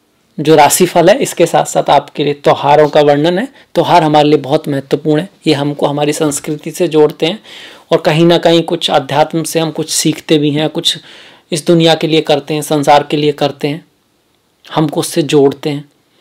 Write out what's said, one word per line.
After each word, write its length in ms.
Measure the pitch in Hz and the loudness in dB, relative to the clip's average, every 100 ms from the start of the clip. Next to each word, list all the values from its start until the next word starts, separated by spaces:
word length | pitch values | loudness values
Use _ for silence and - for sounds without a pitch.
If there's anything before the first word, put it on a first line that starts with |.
| _ _ _ - | _ _ _ -6
जो 140 | 147 | 2
राशिफल 540 | 156 143 - 180 180 170 | 4 4 4 0 2 2
है, 100 | 247 | 2
इसके 280 | 208 - 165 | -2 -2 0
साथ 180 | 151 | 0
साथ 260 | 151 151 147 | -2 -4 0
आपके 340 | 143 143 - | 0 0 -6
लिए 80 | 147 | -6
त्योहारों 560 | 143 160 139 139 151 147 | 0 0 0 2 4 4
का 120 | 151 | 4
वर्णन 380 | 147 143 160 180 | 2 2 0 -2
है। 100 | 269 - _ | -6 -12 _
त्यौहार 280 | - 147 170 | -4 2 2
हमारे 260 | 156 151 147 | 4 2 2
लिए 100 | 147 | 0
बहुत 300 | 131 151 156 | 0 -4 -2
महत्वपूर्ण 520 | 139 135 147 156 151 | -8 -4 -4 -2 -2
है, 100 | 190 _ - | -4 _ -2
ये 80 | |
हमको 320 | 143 143 143 151 | -2 -2 -4 -4
हमारी 260 | 147 147 | -2 -2
संस्कृति 580 | 151 156 143 - 151 165 | -2 -4 -4 -8 -10 -10
से 180 | 151 175 | -6 -2
जोड़ते 380 | 156 151 151 160 | 2 0 0 -4
हैं 160 | 214 - - - - _ | -6 -14 -20 -20 -20 _
और 60 | 160 | -2
कहीं 240 | 170 156 | 0 2
ना 140 | 170 170 | 4 4
कहीं 240 | 170 170 | 2 2
कुछ 280 | 165 170 - | 0 -4 -2
अध्यात्म 540 | 160 135 143 156 165 | -2 -2 0 0 -2
से 160 | 151 165 | -6 -4
हम 100 | 160 | -4
कुछ 200 | 156 151 | -6 -6
सीखते 480 | - 160 151 - 156 | -4 -4 -4 -2 0
भी 120 | 147 | 0
हैं, 180 | 147 156 | -2 -4
कुछ 300 | 170 - 160 - - - - _ | -4 -6 -8 -12 -20 -20 -20 _
इस 140 | 165 - | -6 0
दुनिया 280 | 170 165 | 2 4
के 120 | 160 165 | 2 0
लिए 140 | 160 | -2
करते 340 | 151 147 139 | 0 -2 -2
हैं, 80 | 151 | -8
संसार 400 | 147 156 143 147 | -2 -2 2 2
के 140 | 147 151 | 2 -2
लिए 160 | 147 | -2
करते 360 | 143 143 - 147 | -2 -4 -4 -8
हैं, 180 | 156 - _ _ _ _ _ _ _ - | -8 -14 _ _ _ _ _ _ _ -8
हमको 260 | - 156 170 | -4 -2 -4
उससे 220 | 151 170 | -4 -4
जोड़ते 480 | 139 151 139 139 156 | 0 2 2 0 -6
हैं, 220 | 143 143 _ _ _ | -8 -12 _ _ _